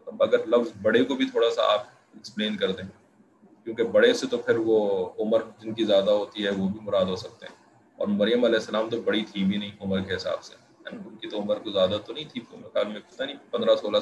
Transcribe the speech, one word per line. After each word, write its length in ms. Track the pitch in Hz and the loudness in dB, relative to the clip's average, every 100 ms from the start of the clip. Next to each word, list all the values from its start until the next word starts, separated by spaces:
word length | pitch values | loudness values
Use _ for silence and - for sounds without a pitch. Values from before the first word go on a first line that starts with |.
| - | -18
اب 180 | - | 0
اگر 240 | 110 120 110 | 2 2 4
لفظ 240 | 120 117 98 | 2 2 -2
بڑے 220 | 104 120 | 2 4
کو 120 | 135 135 | 2 0
بھی 140 | 131 | 0
تھوڑا 200 | 120 117 | 2 2
سا 120 | 117 107 | 2 2
آپ 60 | 104 - - _ | 2 -2 -16 _
ایکسپلین 440 | - - - 107 104 | -20 -14 -6 -4 -2
کر 140 | 95 | -2
دیں، 120 | 95 92 - _ _ _ _ - - | -2 -8 -16 _ _ _ _ -20 -16
کیونکہ 200 | - 113 | -12 -4
بڑے 300 | 113 104 117 | 2 6 6
سے 140 | 135 131 | 4 0
تو 100 | 123 | -4
پھر 180 | 117 117 | 0 0
وہ 520 | 110 110 104 98 90 - | 4 4 4 0 -4 -4
عمر 220 | 107 110 - - | 0 0 0 -10
جن 140 | 113 | -12
کی 120 | 110 104 | -4 2
زیادہ 240 | 98 98 | 4 4
ہوتی 340 | 104 101 104 101 | 2 0 -4 -2
ہے 40 | |
وہ 200 | 98 95 | 0 -2
بھی 100 | 104 | -4
مراد 240 | 104 101 92 | -2 0 0
ہو 100 | 92 | -2
سکتے 300 | - - - | -8 -14 -18
ہیں، 100 | - _ _ _ - | -20 _ _ _ -6
اور 100 | 104 | -2
مریم 380 | 101 104 120 117 | 2 2 4 4
علیہ 100 | 113 | 2
السلام 340 | 110 107 110 | 0 -2 -2
تو 120 | 113 | -2
بڑی 240 | 101 104 107 | 0 -2 -2
تھی 180 | 101 | -2
بھی 140 | 95 104 | 0 0
نہیں 140 | 101 - | -4 -10
عمر 200 | 98 95 | -4 -4
کے 140 | 92 90 | -2 -6
حساب 280 | 87 85 | -4 -6
سے، 120 | - - | -8 -20
ہے 400 | _ _ - - | _ _ -16 -14
نا؟ 60 | 101 | -16
ان 100 | - | -14
کی 140 | 110 | -10
تو 120 | 107 | -8
عمر 180 | 104 104 | -2 -4
کو 120 | 107 | -2
زیادہ 260 | 98 92 104 - | 0 2 0 -6
تو 80 | |
نہیں 160 | - 151 | -12 -10
تھی، 80 | 123 - | -12 -14
میرے 180 | - - | -18 -6
خیال 140 | - 104 | -2 -2
میں 140 | 107 - | -4 -14
پتہ 140 | - | -10
نہیں 140 | 135 139 - | -10 -10 -8
پندرہ 240 | 113 110 110 | -4 2 2
سولہ 220 | 107 104 | 2 0